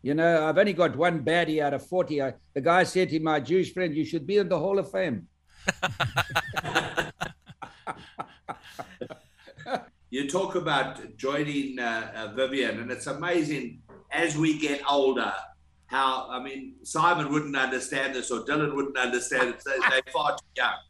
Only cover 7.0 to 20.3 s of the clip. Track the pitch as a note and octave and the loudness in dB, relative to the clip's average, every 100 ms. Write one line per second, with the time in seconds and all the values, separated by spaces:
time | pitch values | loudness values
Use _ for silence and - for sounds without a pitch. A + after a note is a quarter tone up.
7 | - - - - - - - - - - | -6 -8 -10 -10 -20 -18 -18 -14 -12 -12
8 | - - - - - - - - - - | -14 -14 -14 -14 -16 -16 -16 -16 -16 -14
9 | - - _ _ - - F#3+ B3+ - _ | -14 -14 _ _ -20 -18 -8 -8 -8 _
10 | _ B2+ C#3 F3+ F#3+ F3+ D#3+ C#3 B2+ - | _ -6 -2 -2 0 -2 0 0 0 -6
11 | A2+ A2+ C3+ D3 D3+ C#3+ C3 B2+ A#2+ A2+ | -16 -6 -4 -2 -2 -2 -4 -4 -4 -4
12 | A2 G#2+ A2 A2 C3 C3+ A#2 A2 A#2+ A#2+ | -6 -10 -8 -2 0 0 -2 -2 -6 -8
13 | - - F3 F3 D3+ C#3+ A#2+ - - - | -6 -6 0 0 0 -2 -6 -12 -20 -20
14 | _ D3 E3 D3 D#3+ D3+ D3 C#3+ C3+ C#3+ | _ -2 0 2 2 2 0 -2 2 4
15 | C3+ B2 G#2+ G2 - - _ _ _ C3 | 4 4 0 -4 -10 -20 _ _ _ 0
16 | C3+ B2+ B2 B2+ C3+ C3+ B2+ - - D#3 | 0 0 -4 -8 -8 -10 -12 -16 -6 2
17 | E3+ D#3+ C#3+ D3+ D3 C#3 C3 B2+ - C#3 | 4 4 2 0 0 0 0 0 -2 -2
18 | C3+ C3 - A#2+ - D3+ D3 C#3 C3+ C3 | -2 -2 -2 -4 0 0 2 0 -2 0
19 | B2 A#2+ - C3 B2 A#2+ C#3+ C3+ - C3 | 0 0 0 0 0 -2 -4 0 2 2
20 | - D#3+ D3 | 0 -2 0